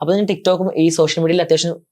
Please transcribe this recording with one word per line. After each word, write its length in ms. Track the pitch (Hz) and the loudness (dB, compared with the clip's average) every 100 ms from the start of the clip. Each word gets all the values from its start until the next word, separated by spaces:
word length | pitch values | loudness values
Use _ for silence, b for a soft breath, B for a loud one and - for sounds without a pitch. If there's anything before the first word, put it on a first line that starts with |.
അപ്പൊ 140 | 156 196 | -2 0
ഞാൻ 100 | 202 | 0
TikTok-ഉം 520 | 196 - 180 185 - | -2 0 0 -2 0
ഈ 120 | 165 | 0
സോഷ്യൽ 340 | 160 156 165 | 2 0 0
മീഡിയയിൽ 180 | 165 180 | 0 0
അത്യാവശ്യം 340 | 165 160 170 165 _ | 2 0 0 -8 _